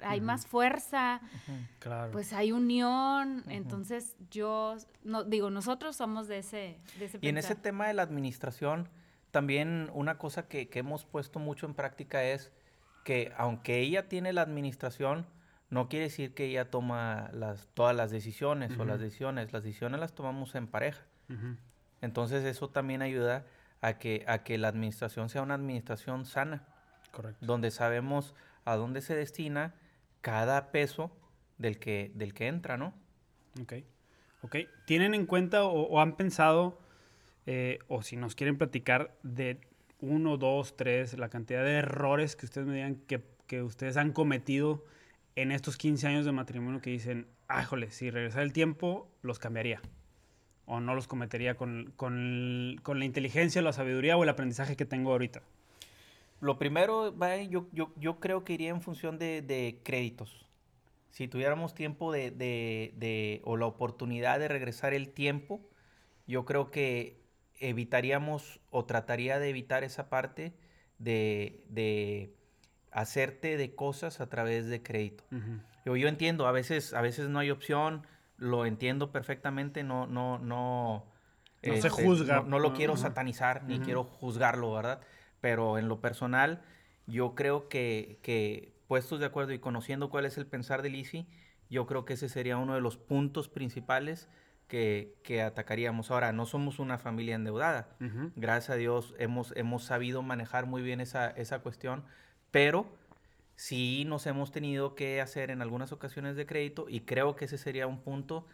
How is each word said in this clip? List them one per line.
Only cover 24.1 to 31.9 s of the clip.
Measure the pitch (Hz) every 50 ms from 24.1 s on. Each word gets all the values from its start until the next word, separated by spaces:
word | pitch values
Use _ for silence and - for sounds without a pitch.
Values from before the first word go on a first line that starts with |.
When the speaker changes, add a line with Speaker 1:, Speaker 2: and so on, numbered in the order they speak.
| 110 107 - -
Speaker 3:
a | 113 110 -
que | - 117 110
la | 110 110
administración | 104 110 113 107 107 - 120 110 - 117 113 117
sea | - 139
una | 135 139 143
administración | 139 139 135 127 120 117 - 113 107 - 139 127 131 127
sana, | 131 - 139 139 156 156 143 - - - - _ _ _ _ - -
Speaker 2:
Correcto. | - - 107 110 110 - -
Speaker 3:
donde | 113 120 120 113 113
sabemos | - - 120 117 117 120 123 139 143 143 139 139 - - - - - _ _
a | - 113
dónde | 107 117 120 131 135
se | 139 - 160
destina | 151 151 147 - - 160 151 143 147 156 165 - - - - _ _ _ _ _ _
cada | - 123 110 110 113 123 139 139 139 -
peso | - 151 147 143 - - 160 175 - - - _ - _ _ _ _ -
del | 113 113 107 107
que, | - 113